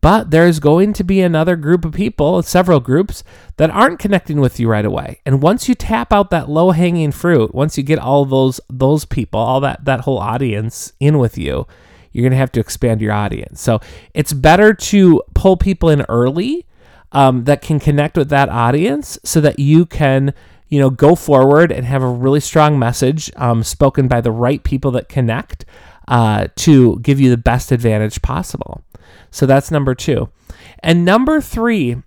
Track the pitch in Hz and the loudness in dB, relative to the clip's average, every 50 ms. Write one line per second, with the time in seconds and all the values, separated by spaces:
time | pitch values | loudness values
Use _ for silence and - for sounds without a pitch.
0 | - 156 196 220 - 139 147 160 170 175 170 151 - 151 151 170 190 208 208 - | 4 2 2 2 0 0 2 4 4 4 2 2 2 2 2 4 2 0 -2 -4
1 | 190 175 196 190 185 180 165 156 160 175 180 165 147 147 170 180 170 160 156 160 | -2 -2 0 0 2 0 0 0 0 0 -2 -2 0 0 0 0 0 -4 -4 -4
2 | 202 226 - - 151 147 185 175 165 - - 180 185 175 175 143 123 - 127 156 | -6 -4 -2 -2 0 0 0 0 -2 0 0 0 2 4 2 2 2 0 0 0
3 | 196 - - - - - - - - _ - - 151 160 151 196 226 285 349 285 | 0 -2 -6 -14 -16 -20 -20 -20 -20 _ -4 -2 -2 -2 2 2 2 2 0 -2
4 | - 208 202 180 - - 151 147 139 123 - - 120 113 110 104 104 104 - - | -4 -2 -2 -2 -2 -2 -2 0 0 0 0 -2 -2 0 0 0 -2 -2 -4 -6
5 | 143 - - _ _ - 131 135 139 165 208 247 - - 247 - - - 226 233 | -8 -10 -16 _ _ -2 0 2 2 2 0 0 -2 -4 -4 -4 -2 -4 -2 -4
6 | 233 _ 233 202 202 190 - 165 131 131 147 156 170 185 180 156 180 175 175 170 | -2 _ 0 0 0 0 -2 -4 -4 -2 -2 0 2 2 2 2 2 0 0 0
7 | 156 147 139 - - 175 170 139 110 107 - 127 139 156 - - 135 135 160 156 | -2 -2 -4 -2 -2 0 2 2 0 0 -2 -4 -4 -4 -2 -6 -2 -2 -2 -2
8 | - 123 135 143 143 135 135 135 131 131 127 - - _ 127 127 131 131 151 151 | 0 0 0 0 0 2 0 0 0 0 -2 -4 -14 _ -6 -2 0 0 0 0
9 | - - - - 113 - - 104 117 117 127 135 139 139 - - 139 139 135 - | -2 -6 -6 -6 -6 -6 -4 -4 -2 -2 -2 -2 -2 -4 -6 -6 -4 -4 -4 -4
10 | 127 139 135 107 90 113 113 123 139 123 107 104 107 113 - - - - _ _ | -2 -4 -4 -4 -4 -6 -6 -4 -4 -4 -4 -4 -6 -8 -10 -12 -16 -18 _ _
11 | 139 143 151 147 123 110 - - 85 67 67 64 - - - _ _ _ _ _ | 0 0 2 2 0 -2 -2 -6 -8 -6 -6 -6 -8 -10 -14 _ _ _ _ _
12 | - _ _ 120 120 131 131 131 135 131 - - - - - - - 120 113 110 | -20 _ _ -2 0 0 2 2 0 -2 -2 -4 -4 -4 -6 -4 -2 -2 -2 -2
13 | 110 104 104 104 104 101 - - - - - - - - 113 107 - - - - | -2 -4 -4 -4 -4 -6 -6 -8 -12 -14 -16 -8 -2 -2 -2 -2 -4 -10 -20 -20
14 | - _ _ - - - 151 135 131 156 160 190 208 214 220 - - - - 202 | -20 _ _ -6 -4 -4 -4 2 4 4 6 6 6 4 4 2 -4 0 2 4
15 | 190 180 160 127 - - - - - 190 190 180 - 196 190 - - 165 151 143 | 6 6 6 4 2 -2 -4 0 2 2 2 2 0 -2 -2 0 2 2 2 2
16 | - - - 120 120 127 139 170 196 247 302 349 349 _ _ _ _ _ _ - | 0 -2 -2 0 0 0 -2 -4 -4 -4 -6 -8 -8 _ _ _ _ _ _ -20
17 | _ _ - 135 139 135 127 127 117 135 147 139 - - 156 143 - 156 143 143 | _ _ 0 2 2 2 2 0 0 0 -2 -2 0 -4 -4 0 0 0 0 0
18 | 147 143 _ 180 143 143 143 139 139 - - 117 117 117 135 151 165 226 277 302 | -2 -2 _ -2 -2 0 0 0 0 0 0 0 0 0 2 0 0 -2 -2 -4
19 | 277 - - - _ - - 170 147 151 - - 139 139 151 160 175 - - - | -8 -10 -16 -14 _ -2 0 2 2 2 0 0 0 4 4 4 4 2 -2 -2
20 | 156 139 135 135 139 139 139 - _ _ _ _ _ _ 151 143 139 131 127 117 | 0 0 0 0 0 -2 -4 -8 _ _ _ _ _ _ 0 2 2 2 2 4
21 | 147 147 175 165 - - 147 131 131 139 143 151 170 165 - - 127 120 135 135 | 4 4 4 2 2 2 4 4 6 6 6 4 4 2 0 -4 -4 -4 -4 -2
22 | 131 127 123 120 123 135 139 151 143 - - 165 151 151 151 135 117 117 117 - | -2 -2 -4 -2 0 0 0 0 -2 0 2 2 2 4 2 0 0 -2 -2 0
23 | - 127 151 160 151 - - - 131 123 117 113 113 - - - 147 135 - - | -2 -2 -2 -2 -8 -12 -10 -4 -2 0 0 0 -2 -4 -2 0 0 0 2 0
24 | 135 123 123 120 113 120 110 113 120 123 147 - _ - - 131 - 143 123 123 | 0 0 0 0 -2 -2 -2 -2 -2 -2 -2 -2 _ -4 -4 -2 -4 -2 -4 -4
25 | - _ - 139 127 113 110 131 - _ - - - - _ - - - - _ | -6 _ -4 -4 -2 -2 -2 -4 -8 _ -16 -16 -16 -20 _ -20 -20 -20 -20 _
26 | - - 123 120 117 110 107 107 98 - _ - - 165 156 135 127 117 - - | -6 -2 0 0 2 2 0 -2 -4 -6 _ -2 2 4 6 6 6 4 2 0
27 | 117 - 143 139 139 127 123 117 113 - 117 127 - - 135 120 120 117 110 107 | -2 -2 0 2 4 2 2 2 0 -2 -2 -2 -2 -2 -4 -2 0 -2 -2 0
28 | 107 107 - - - - 127 156 180 - - - - - - - - _ _ - | -2 -4 -6 -6 -6 -4 -4 -4 -8 -8 -10 -12 -12 -12 -16 -18 -20 _ _ -20
29 | - - - - - _ - - 143 131 135 139 139 - 160 147 139 135 127 - | -20 -20 -20 -20 -20 _ -4 -2 2 2 2 2 2 0 -4 -2 -2 -2 -4 -4
30 | - - 139 110 107 - _ _ _ _ - _ - - - - - - 165 175 | -4 -4 -4 -4 -4 -8 _ _ _ _ -20 _ -20 -20 -20 -8 -2 0 2 2
31 | 170 180 196 226 262 277 311 311 277 - - 226 220 240 233 202 147 120 120 123 | 2 2 2 2 2 0 0 -2 -2 -4 -6 -4 -2 -2 0 0 -2 -2 -4 -6
32 | - | -10